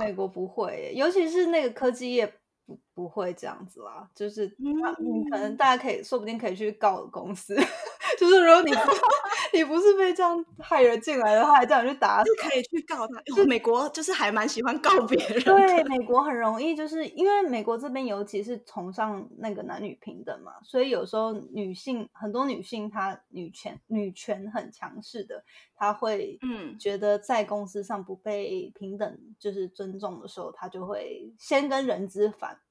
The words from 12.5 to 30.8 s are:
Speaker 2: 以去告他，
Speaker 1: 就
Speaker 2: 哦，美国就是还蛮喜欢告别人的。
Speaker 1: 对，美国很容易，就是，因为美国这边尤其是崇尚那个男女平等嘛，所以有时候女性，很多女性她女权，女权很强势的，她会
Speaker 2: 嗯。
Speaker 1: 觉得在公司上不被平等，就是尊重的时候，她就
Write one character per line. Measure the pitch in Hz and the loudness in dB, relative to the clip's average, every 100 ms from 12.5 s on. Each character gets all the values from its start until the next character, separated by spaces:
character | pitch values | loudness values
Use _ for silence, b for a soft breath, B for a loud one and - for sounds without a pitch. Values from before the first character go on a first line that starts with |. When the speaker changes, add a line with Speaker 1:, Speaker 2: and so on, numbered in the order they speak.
| 269 | -2
Speaker 2:
以 | |
去 | 240 330 - | -2 -6 -6
告 | 294 226 | -6 -8
他， | 226 - 269 | -10 -2 4
Speaker 1:
就 | |
Speaker 2:
哦， | 381 | 4
美 | 233 | 4
国 | 233 240 285 | 2 2 0
就 | 311 | -4
是 | 320 | -4
还 | 370 208 | 0 0
蛮 | 220 220 | 0 -2
喜 | - | -2
欢 | 247 294 | -2 0
告 | - 381 220 | 4 4 4
别 | 262 - | 0 0
人 | 220 | 0
的。 | |
Speaker 1:
对， | 302 392 381 349 | 6 8 8 6
美 | 277 262 | 2 -2
国 | 226 247 | 2 2
很 | 294 240 | 2 0
容 | 226 226 | -2 0
易， | 311 302 | -2 -4
就 | 311 | -6
是， | 320 302 | -6 -6
因 | 349 381 | 0 2
为 | 403 | 2
美 | 359 240 | 0 -2
国 | 208 233 | -4 -6
这 | 277 | -6
边 | 262 254 | -6 -6
尤 | 202 | -6
其 | 202 202 | -6 -8
是 | 214 240 | -8 -10
崇 | - 202 180 | -12 -12 -10
尚 | 190 220 202 - - | -6 -6 -6 -12 -10
那 | 220 | -8
个 | 208 | -8
男 | 185 180 | -10 -10
女 | 202 - | -12 -12
平 | - 185 | -16 -14
等 | - - | -14 -14
嘛， | - - | -16 -20
所 | - 262 | -6 -2
以 | 269 | 0
有 | 202 185 | -2 -2
时 | 220 | -4
候 | 220 | -4
女 | 214 - 214 190 | -6 -10 -10 -10
性， | 185 - 240 214 | -10 -8 -8 -8
很 | - 214 | -12 -6
多 | 233 277 | -4 -4
女 | - | -6
性 | 185 226 208 | -10 -10 -8
她 | 208 190 - _ | -6 -8 -8 _
女 | 180 170 | -16 -14
权， | - - - - | -14 -16 -18 -6
女 | 220 202 | -6 -6
权 | 180 - 196 202 | -8 -10 -8 -8
很 | 214 165 | -10 -10
强 | - 185 - | -14 -16 -16
势 | - 233 | -14 -14
的， | 196 - b b b - | -12 -16 b b b -4
她 | 208 | -4
会 | 208 226 202 - - | -2 -2 -2 -6 -8
Speaker 2:
嗯。 | 254 220 156 214 | -8 -8 -10 -8
Speaker 1:
觉 | 202 202 | -6 -2
得 | 208 208 | 0 0
在 | 208 233 | 0 -2
公 | 208 208 202 | -2 -6 -6
司 | 208 | -10
上 | 196 208 | -8 -10
不 | 190 190 | -10 -10
被 | 220 202 196 185 - - | -8 -6 -6 -6 -8 -14
平 | 190 202 | -14 -8
等， | 208 - 226 214 | -8 -8 -20 -12
就 | 208 | -8
是 | 196 185 | -6 -8
尊 | - 190 190 | -10 -12 -10
重 | 202 170 | -10 -12
的 | 180 | -14
时 | - | -14
候， | 175 | -14
她 | - 180 | -14 -14
就 | 185 | -12